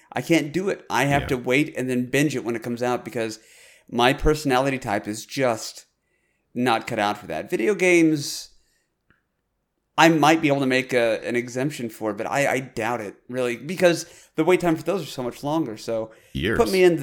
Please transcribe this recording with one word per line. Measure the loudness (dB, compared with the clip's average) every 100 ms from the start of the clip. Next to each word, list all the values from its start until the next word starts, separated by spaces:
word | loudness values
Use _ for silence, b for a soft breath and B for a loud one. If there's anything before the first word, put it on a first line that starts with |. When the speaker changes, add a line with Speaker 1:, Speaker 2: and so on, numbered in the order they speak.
| B
Speaker 1:
I | -6
can't | 2 2 2
do | -2 -4
it. | -4 -2
I | 0 2
have | 0
Speaker 2:
Yeah. | 0
Speaker 1:
to | -2
wait | 2 2 0 -4
and | -4
then | -2 0
binge | 0 0 -2
it |
when | -6
it | -6
comes | -6 -4
out | -2 -4
because | -6 -6 -6 -8 b b b b _
my | 2 2
personality | 4 2 0 2 2 2 -2
type | -2 -4 -4
is | -10 -8
just | -2 -2 -2 -8 -16 -20 _ _ _ _ _ _
not | -2 0 0 0
cut | 0
out | 0 -2
for | -6
that. | -8 -4
Video | -2 0
games, | 2 4 6 4 2 -4 -10 -14 _ _ _ _ _ _ _ _ _ _ _ _ _ _ 4
I | 6
might | 6 4 4
be | 2
able | 2
to | 2
make | 0 0
a, | 2 2 0 -2
an | -4
exemption | -4 -4 -4 -4 -8
for, | -6 -6
but | -4 -2
I, | 0 0
I | 0
doubt | -4 -6 -4 -4
it, | -8 -14 -8
really, | -4 -2 -4
because | -8 2 2 2 -4 b b
the | 0
wait | 2 2
time | 2 0
for |
those | -2 -4
are | -6
so | -8
much | -10 -8
longer. | -4 -4 -4 -8
So | -6 -6 -6 b b
Speaker 2:
Years. | -4 0 0
Speaker 1:
put | 2
me | 4
in | 4 4